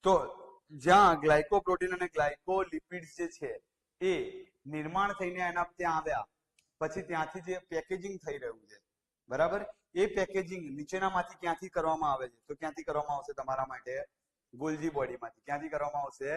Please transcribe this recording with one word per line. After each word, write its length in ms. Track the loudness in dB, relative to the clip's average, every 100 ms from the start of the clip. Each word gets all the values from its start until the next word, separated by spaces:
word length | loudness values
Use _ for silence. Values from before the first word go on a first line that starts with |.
તો 100 | 6 4 2 -10 -18 -20 _ -2 8
જ્યાં 360 | 10 10 8
ગ્લાયકોપ્રોટીન 680 | 6 6 6 2 4 0 0 -2
અને 100 | -2 0
ગ્લાયકોલિપિડ્સ 1000 | 0 -2 -2 0 0 -6 _ -12 -12 -8
જે 100 | -8 -6
છે 140 | -8 -8 _ _ _ _
એ 120 | 0 0 -2 -8 -18 _ -8
નિર્માણ 500 | -6 -2 0 0 -2
થઈને 220 | -6 -2 -2
એના 160 | -2 -4 -2
ત્યાં 220 | 0 0
આવ્યા, 280 | 0 -4 -4 _ _ _ _ _
પછી 260 | -4 -4 -4
ત્યાંથી 360 | -2 -2 -6 -6
જે 120 | -6 _
પેકેજિંગ 480 | -6 -4 -6 -6 -8 -8
થઈ 120 | -8
રહ્યું 240 | -8 -10 _
છે, 80 | -20 _ _ _ _ _
બરાબર, 320 | 0 2 0 -6 -16 _
એ 140 | 0 0
પેકેજિંગ 560 | 2 0 -2 -4 -8 -8 -10
નીચેનામાંથી 640 | -6 -2 0 0 -2 -4
ક્યાંથી 340 | -4 -2 -4 -2
કરવામાં 380 | 0 2 0
આવે 120 | 0 -4
છે? 100 | _ _
તો 60 | -8
ક્યાંથી 320 | -8 -6 -4
કરવામાં 280 | -2 -2 -4
આવશે 160 | -6
તમારા 340 | -8 -4 -2 -4
માટે? 260 | -6 -8 -8 -8 _ _ _ _
ગોલ્જી 420 | -6 -4 -2 -2 -2
બોડીમાંથી. 480 | -4 -4 -12 _ -6
ક્યાંથી 280 | -6 -4 -4
કરવામાં 300 | -2 -4 -6
આવશે? 260 | -6 -4